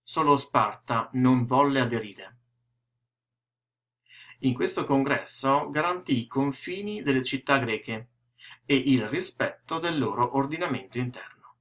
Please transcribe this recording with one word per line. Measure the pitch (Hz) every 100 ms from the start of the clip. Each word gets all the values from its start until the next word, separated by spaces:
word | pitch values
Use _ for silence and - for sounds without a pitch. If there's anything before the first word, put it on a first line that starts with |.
Solo | - - 151
Sparta | 139 - 127 107 - - 117 120
non | 127 127 127
volle | 120 127 143 135
aderire. | 120 117 107 95 98 _ _ _ _ _ _ _ _ _ _ _ _ _ _ _ _ _ _ - - -
In | 135
questo | 123 - -
congresso | 147 135 135 123 - - 135 139 147
garantì | 147 170 180 180 123
i | 113
confini | 135 139 135 - 185 208 208
delle | 139 131
città | 127 131 - 139
greche | 113 107 - 113 - _ _ _ - -
e | -
il | 135 135 127 107
rispetto | 156 185 - 104 - - 165
del | 170 156
loro | 110 104 123
ordinamento | 139 135 160 175 113 - 120
interno. | 123 - - - - _